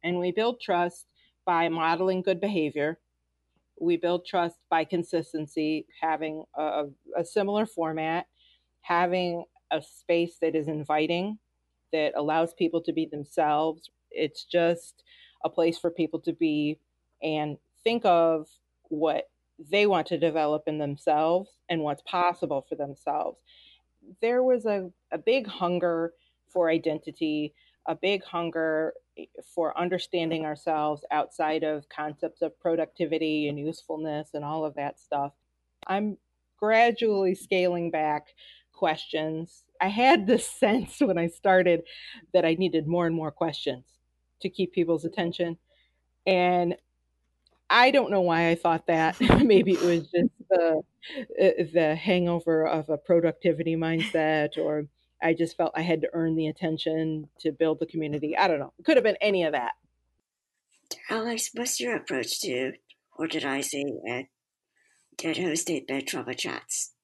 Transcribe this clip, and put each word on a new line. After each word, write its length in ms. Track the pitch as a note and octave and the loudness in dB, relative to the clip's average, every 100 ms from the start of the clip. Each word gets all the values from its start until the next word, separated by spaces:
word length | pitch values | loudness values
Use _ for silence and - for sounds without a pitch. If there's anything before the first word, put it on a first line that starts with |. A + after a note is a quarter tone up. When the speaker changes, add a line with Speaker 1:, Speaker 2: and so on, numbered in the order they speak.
Speaker 1:
And 160 | E3 F3+ | -2 -2
we 120 | F3+ | 0
build 280 | F3+ A3+ A#3+ | 0 0 -2
trust 460 | - F3 F3 - - _ _ _ - | -2 0 0 -4 -20 _ _ _ 0
by 240 | E3+ E3+ | 2 2
modeling 520 | E3 D#3+ E3 F#3 F#3 | 2 0 2 2 0
good 200 | F3+ F#3 | 0 0
behavior. 580 | G3 G3 D#3 D3 D3 E3 _ _ _ _ _ _ _ - | 0 0 0 0 -2 -4 _ _ _ _ _ _ _ -6
We 180 | E3 E3+ | 0 0
build 280 | F3 F3 F3 | 2 -2 -2
trust 320 | F#3+ E3+ - _ | -2 -2 -4 _
by 140 | E3 | 0
consistency, 1000 | D#3 F3 E3+ E3+ D#3+ D#3 D3+ - D3+ D#3 - - | 0 -2 -2 -4 -4 -8 -8 -4 -2 -2 -6 -6
having 420 | D#3+ D#3 D#3 D#3 - - | -4 -2 -4 -8 -12 -6
a, 300 | D#3 A2+ C#3+ C#3 - - | -4 -2 -4 -10 -10 -6
a 80 | |
similar 420 | E3+ - G3+ G#3 A3 | -4 -2 -2 -2 -4
format, 640 | - D#3+ D#3+ D#3+ E3 - _ _ _ _ _ | -4 -4 -4 -4 -4 -6 _ _ _ _ _
having 640 | - F3 F3 F#3 F3+ E3+ - _ _ | -2 0 2 0 -2 -4 -8 _ _
a 100 | D#3 | -6
space 560 | D3 - - E3+ E3+ - | -6 -20 -2 0 0 -2
that 140 | D#3+ D#3+ | -2 0
is 120 | D3 | -2
inviting, 680 | D3+ C#3+ D3+ D#3 F3 F#3+ G#3+ _ _ _ _ _ | -6 -2 -2 0 -2 -4 -8 _ _ _ _ _
that 220 | D#3+ D3+ - | -2 -2 -2
allows 380 | D3 D#3 E3 | -2 0 -2
people 280 | - E3 E3+ | 0 -2 -2
to 120 | E3+ | -4
be 120 | D#3+ D#3+ | -4 -4
themselves. 840 | D3 C#3+ - D3+ D3+ D#3+ D#3 - _ _ | -8 -8 -2 0 2 0 -4 -14 _ _
It's 320 | - D#3 - | -6 -6 -6
just 580 | - F3 E3+ E3+ - - _ - - _ | -4 0 2 0 -6 -20 _ -20 -20 _
a 60 | D#3+ | -6
place 280 | E3+ E3 E3 | 0 0 2
for 100 | F3 | -4
people 300 | E3+ D#3+ D#3+ | -2 -4 -4
to 140 | - | -6
be 440 | E3 D#3+ D3+ D3 D3+ _ _ _ _ | -2 0 0 -2 -4 _ _ _ _
and 340 | E3 D3+ D3+ C#3+ _ _ | -4 -4 -4 -8 _ _
think 220 | - A#3 A3+ | -2 0 4
of 420 | E3+ E3 D#3+ D#3 _ _ _ _ | 6 4 2 -4 _ _ _ _
what 400 | D3+ D#3 D3+ - _ _ _ D3 | -2 0 0 -6 _ _ _ -2
they 160 | G3+ G#3 | 2 4
want 200 | F#3 D#3 | 2 0
to 100 | E3+ | 0
develop 460 | D#3+ D#3 D3+ D3+ D3+ | 0 2 0 0 -2
in 100 | D3+ | -4
themselves 720 | C#3+ C#3+ - D3+ D#3 F3 G3 _ _ | -4 -2 0 2 4 2 -2 _ _
and 140 | E3 | -2
what's 220 | D3+ C#3+ | -2 -4
possible 600 | - F3+ F3 E3+ D#3+ C#3 - | -4 0 0 0 -2 -4 -4
for 80 | D3 | -8
themselves. 680 | C#3+ C#3 - D3+ - - _ - - - _ _ - F#3 | -8 -8 -4 -4 -4 -8 _ -20 -20 -20 _ _ -20 -4
There 220 | A3+ B3 | 0 2
was 220 | B3+ B3 A3 | 4 2 2
a, 260 | G3+ F#3 _ _ | -2 -4 _ _
a 60 | D#3+ | -4
big 300 | D3+ C4 G#3 | 2 0 0
hunger 680 | - F3 F3+ F3 E3 E3 - _ _ _ | -4 0 0 0 0 -2 -6 _ _ _
for 220 | F3+ E3 | 0 2
identity, 840 | D#3+ D#3 D#3 D#3 C#3+ D#3 D3+ D3+ _ _ _ - | 2 0 -4 -8 -6 -4 -2 -4 _ _ _ -8
a 80 | D#3+ | -4
big 280 | F#3 G3+ | -2 -2
hunger 680 | - F3 E3+ E3 D#3+ D#3 D#3+ - _ - - - - - | -4 -4 -4 -2 -2 0 -2 -6 _ -20 -18 -18 -12 -4
for 220 | D#3+ - | -2 -2
understanding 680 | F3 F3+ - F3 E3 E3 D#3 | -2 -2 -2 -4 -2 -2 -4
ourselves 580 | D3+ - D#3 D3+ D3+ - | -6 -2 0 0 -4 -4
outside 520 | D3+ C#3+ - D#3 D#3 | -2 -2 -2 -2 0
of 260 | D#3 D3+ C#3+ | -2 -4 -8
concepts 520 | - D3+ D3 E3 - | -8 -8 -6 -8 -4
of 180 | D#3+ - | -6 -4
productivity 880 | F3 E3 D#3+ _ E3 D#3 D#3+ D#3 D3 | -2 0 -2 _ -4 -2 0 0 -2
and 120 | C#3+ | -4
usefulness 720 | D3 E3 - D#3+ D#3 D3+ D#3 | -6 -8 -10 -8 -4 -6 -6
and 100 | D3 | -8
all 220 | D3 D#3 D#3 | -6 -4 -4
of 100 | C#3+ | -4
that 240 | C#3+ - | -8 -8
stuff. 340 | _ C#3+ C#3+ _ _ _ _ _ - | _ -4 -4 _ _ _ _ _ -4
I'm 300 | F#3+ G#3+ G3 _ _ _ _ | -2 -2 -6 _ _ _ _
gradually 800 | G#3+ A3 A#3 A#3 A#3 G3+ F#3+ F#3 | 2 6 6 4 0 2 2 0
scaling 560 | - F#3+ F3+ F3 E3+ | -2 0 2 0 -2
back 360 | E3+ D#3 D3+ - _ - - _ | -2 0 -2 -6 _ -20 -20 _
questions. 920 | _ F3+ D#3 - E3 D#3 D#3+ E3 - _ _ | _ -2 -2 -4 -4 -4 -4 -8 -14 _ _
I 60 | F#3+ | -2
had 400 | G#3 B3+ E4 G3 | 2 0 0 0
this 220 | B3 - | 0 0
<laughs> 80 | - | 0
sense 400 | A3+ A#3 F3 - | 2 2 -2 -2
when 180 | C4 F3 | 0 2
I 100 | E3+ | 0
started 560 | - G3+ F#3 F#3 E3+ - - - - - | -2 4 6 6 4 0 -16 -18 -20 0
that 120 | F#3 E3 | 2 4
I 80 | E3 | 2
needed 320 | F#3 D#3+ D3+ | 2 0 0
more 200 | E3+ E3+ | 0 2
and 80 | E3 | 0
more 160 | D#3 | -4
questions 540 | - E3 D3 - B2+ - _ _ _ _ _ | -2 -4 -2 -6 -6 -10 _ _ _ _ _
to 80 | F#3 | -8
keep 220 | - F3+ | -2 -2
people's 320 | - E3+ E3 E3 | 0 0 0 -2
attention. 520 | - E3+ - E3+ E3 _ _ _ _ _ _ - | -2 -4 -2 -4 -4 _ _ _ _ _ _ 0
And 500 | F#3 F3+ F3+ F3 - _ _ _ _ _ _ _ _ _ | 4 4 4 2 -2 _ _ _ _ _ _ _ _ _
I 220 | G#3+ B3+ | 6 6
don't 200 | C#4 A#3 | 6 2
know 100 | G3+ | 2
why 280 | F3 E3 E3+ | 4 4 4
I 60 | E3 | 2
thought 320 | E3+ E3 - | 2 0 2
that. 320 | E3 D#3+ - | 2 2 2
<laughs> 240 | - - | 4 4
Maybe 300 | C4+ G3 F#3 | 6 6 6
it 80 | F3 | 2
was 260 | F3 E3+ D3+ | 2 0 0
just 240 | F3 - _ - | 0 0 _ 0
the, 320 | F#3 E3+ D#3 - _ - C#4+ A#3+ - | 2 2 0 -4 _ -14 -12 -10 2
uh, 220 | F#3+ E3 E3 | 2 4 0
the 220 | D#3+ D#3+ D#3+ | 2 2 2
hangover 680 | E3+ F3+ F3 E3+ E3+ D#3+ D#3+ | 2 2 2 0 0 2 2
of 240 | D#3+ D3+ | 0 -2
a 80 | D3+ | -4
productivity 800 | - E3+ E3 D#3 F3+ D#3+ E3 E3 | 2 4 4 2 0 0 0 0
mindset, 840 | D#3+ E3 E3 E3 D#3 D#3 D3 D#3 | 0 0 0 0 2 2 0 -2
or 300 | D#3 D3+ D3+ _ _ _ | -2 -2 -6 _ _ _
I 120 | E3 | 0
just 220 | E3 E3 - | 2 0 0
felt 180 | E3 - | -2 0
I 60 | |
had 200 | E3+ A3+ | 0 0
to 80 | - | 0
earn 220 | E3+ E3 D#3+ | -2 0 0
the 120 | D#3 | -2
attention 840 | D#3 E3 D#3+ - D#3+ D#3+ D#3 D3+ _ | -2 -4 -2 -2 -2 -2 -4 -8 _
to 120 | D#3+ | -6
build 280 | D3 D#3+ D#3 | 0 0 0
the 60 | E3 | -4
community. 500 | E3 D3+ D3 D3 - | -4 -4 -4 -4 2
I 120 | F#3+ | 2
don't 120 | D#3 | 2
know. 140 | C#3 _ | -4 _
It 60 | - | 4
could 120 | D4+ | 4
have 60 | |
been 140 | A3 G3 | 4 2
any 220 | G#3 F#3+ | 2 2
of 80 | E3 | 0
that. 220 | D3 A#2+ - _ _ _ _ _ _ _ _ _ _ _ - - | 0 -4 -6 _ _ _ _ _ _ _ _ _ _ _ -16 -6
Speaker 2:
Alex, 420 | A3+ A3+ A3+ - | -4 -4 -4 -6
what's 260 | - A#3+ - | -6 -4 -4
your 160 | A#3+ A#3 | -2 -4
approach 440 | - C3+ A2 - | -4 -6 -4 -4
to 320 | G3+ B2+ C3 - _ _ _ - | -4 -2 -4 -6 _ _ _ -8
organizing 840 | D#3+ D#3+ C#3 C3+ C3+ C#3+ C#3+ A2 G#2 | -6 -4 -4 -4 -4 -4 -6 -6 -6
and, 220 | A#2+ C3 _ _ _ _ _ _ _ _ - | -8 -8 _ _ _ _ _ _ _ _ -8
and 140 | D#3+ D#3+ | -6 -2
hosting 480 | F3+ D#3 - D#3+ - | -2 -2 -2 -4 -4
Med 200 | C3+ C3+ | -6 -4
Trauma 260 | - A#2+ | -8 -8
Chats? 600 | B2 - B1 - - - _ | -8 -6 -8 -8 -8 -8 _